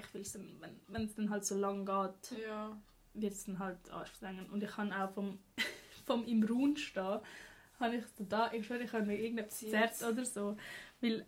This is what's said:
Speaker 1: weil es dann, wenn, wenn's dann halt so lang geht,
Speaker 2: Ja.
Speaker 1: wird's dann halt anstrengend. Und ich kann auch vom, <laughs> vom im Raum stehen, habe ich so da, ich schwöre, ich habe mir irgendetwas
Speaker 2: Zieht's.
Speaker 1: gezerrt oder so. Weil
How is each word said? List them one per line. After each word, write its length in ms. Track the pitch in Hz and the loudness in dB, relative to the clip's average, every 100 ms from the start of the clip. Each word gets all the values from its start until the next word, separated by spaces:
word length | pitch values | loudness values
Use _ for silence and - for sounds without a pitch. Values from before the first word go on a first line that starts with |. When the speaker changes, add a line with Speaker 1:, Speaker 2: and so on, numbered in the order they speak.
| - | -8
Speaker 1:
weil 100 | 196 | -8
es 120 | 196 | -8
dann, 240 | 202 - - | -8 -12 -12
wenn, 160 | 165 - - | -14 -14 -8
wenn's 260 | 220 220 214 | -4 -2 0
dann 140 | 208 | 0
halt 160 | 208 202 | 2 2
so 120 | 196 | 2
lang 280 | 196 202 196 | 2 0 2
geht, 520 | 196 190 190 - 220 220 | 2 2 -2 -10 -8 -6
Speaker 2:
Ja. 320 | 214 214 214 - - - | -6 -6 -10 -16 -20 -14
Speaker 1:
wird's 320 | 214 208 196 - | -4 -2 -2 -6
dann 120 | 185 | -4
halt 320 | 190 180 - | -4 -4 -8
anstrengend. 600 | 170 156 - 190 185 185 | -10 -10 -10 -8 -8 -6
Und 100 | 208 | -4
ich 80 | 208 | -2
kann 200 | - 208 | -2 -2
auch 180 | 190 190 | 0 -2
vom, 260 | 202 196 190 - - | -2 -4 -4 -8 -4
<laughs> 480 | - - - - - | -4 -4 -14 -6 0
vom 200 | 240 226 | 2 4
im 180 | 220 | 6
Raum 320 | 214 240 285 294 | 6 6 6 4
stehen, 460 | - - 185 214 214 - - - - - | 0 -2 0 0 -4 -14 -18 -20 -16 -2
habe 160 | 233 240 | 0 2
ich 80 | 226 - | -2 -8
so 80 | 196 | 0
da, 260 | 208 233 | 2 4
ich 140 | 233 208 | 2 0
schwöre, 180 | 240 | -2
ich 80 | 240 | 0
habe 140 | 226 208 | 2 2
mir 120 | 208 | 2
irgendetwas 420 | 226 226 208 - | 2 0 -2 -6
Speaker 2:
Zieht's. 120 | 220 | 2
Speaker 1:
gezerrt 400 | 214 226 - 233 | 4 4 4 0
oder 120 | 226 247 | 2 0
so. 320 | 202 202 208 - - - - | 0 0 -2 -6 -12 -14 0
Weil 260 | 233 220 | 2 2